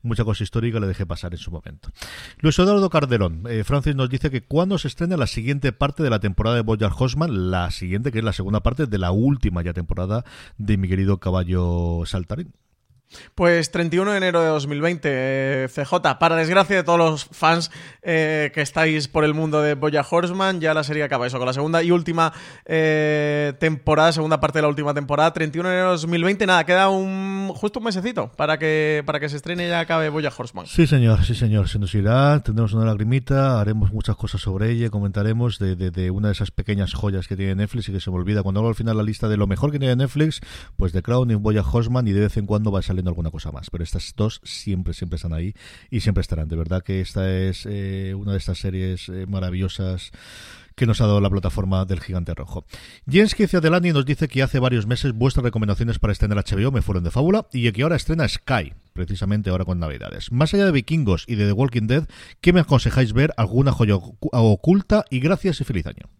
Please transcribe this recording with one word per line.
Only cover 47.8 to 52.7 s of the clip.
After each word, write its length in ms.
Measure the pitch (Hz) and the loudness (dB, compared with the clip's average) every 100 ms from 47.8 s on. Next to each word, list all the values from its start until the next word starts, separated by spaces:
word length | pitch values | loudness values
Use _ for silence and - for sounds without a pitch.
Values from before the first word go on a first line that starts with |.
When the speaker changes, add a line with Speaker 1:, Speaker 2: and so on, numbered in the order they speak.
| 98 98 95 | -6 -6 -6
Speaker 1:
una 180 | 95 98 | -8 -4
de 40 | 98 | -4
estas 220 | - 90 | -4 -4
series, 500 | 98 92 92 92 - | -4 -4 -4 -6 -8
eh, 160 | 92 92 | -10 -6
maravillosas 840 | 98 90 92 95 - 92 92 - - - - - - - - | -4 -4 -2 -4 -4 -4 -6 -8 -20 -20 -20 -20 -20 -20 -2
que 80 | |
nos 160 | 120 107 | 0 4
ha 60 | 110 | 4
dado 160 | 104 | 4
la 80 | 101 | 4
plataforma 560 | 98 92 - 95 95 95 | 2 0 -2 0 0 0
del 140 | 92 | -4
Gigante 340 | - 92 85 | -4 -6 -4
Rojo. 320 | 82 - 90 - | -8 -10 -12 -14